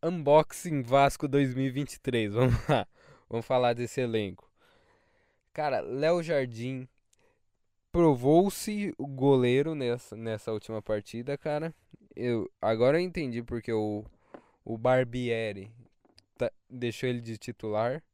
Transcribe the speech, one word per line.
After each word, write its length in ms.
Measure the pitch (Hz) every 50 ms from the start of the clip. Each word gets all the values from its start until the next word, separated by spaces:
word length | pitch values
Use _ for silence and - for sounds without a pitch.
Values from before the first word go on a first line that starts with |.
Unboxing 800 | - 165 185 170 147 143 147 156 156 - - - - 175 156 143 123
Vasco 440 | 117 127 139 143 139 - - -
dois 260 | 143 131 143 143 131 123
mil 120 | 127 135
e 40 | 135
vinte 240 | 123 135 147 - -
e 60 | -
três, 320 | _ - 123 117 110 101
<laughs> 40 | 101
vamos 200 | 117 131 127 117 113 -
lá. 200 | - 151 120 - - _ _ _ - - _ _
Vamos 180 | _ - 117 113
falar 280 | - 135 127 123 120 120
desse 260 | 120 123 110 - -
elenco. 500 | 127 120 113 110 104 95 87 - _ _ _ _ _ _ _ _ _ _ _ _ _ _ _ _ _ _ _ _ _ _
Cara, 300 | _ - 151 147 131 120
Léo 420 | - - 120 135 147 160 175 180 170
Jardim 640 | 160 165 143 131 127 113 113 117 127 131 131 127 - _ _ _ _ _ _ _ _ _ _ _ _ _ _ _ _ _ _ _ _
provou-se 1000 | - 175 170 160 143 120 123 135 156 170 190 202 - - - - 208 208 202 185 -
o 100 | _ 135
goleiro 680 | 143 135 131 131 139 139 131 123 123 123 135 147 160 160
nessa, 400 | 147 131 120 120 123 - - -
nessa 380 | 110 113 113 110 104 - - 110
última 280 | 107 - - 110 107
partida, 560 | - - 110 104 101 - - 113 120 135 143
cara. 360 | - _ 156 147 151 160 165 156 _ _ _ - _ _ _ -
Eu, 340 | - 117 123 120 113 95 - _ _
agora 360 | - 107 113 110 120 131 143
eu 40 | 170
entendi 420 | 180 185 165 185 156 127 117 117 117
porque 300 | 117 123 117 - - 113
o, 320 | 110 107 107 104 104 107 - _ _ _ _ - - _ _ _ _ _
o 140 | - 113
Barbieri 920 | 113 113 127 127 127 131 120 117 123 123 120 113 113 113 107 101 101 95 107 113 120 113 _ _ _ _ _ _ _ _ _ _
tá, 120 | _ 123 117 - _ _ _
deixou 400 | 127 127 120 120 110 - - 127
ele 100 | 123 120
de 180 | 117 113 113
titular. 640 | 104 - - 120 _ - 110 104 107 110 120 131 160 _ _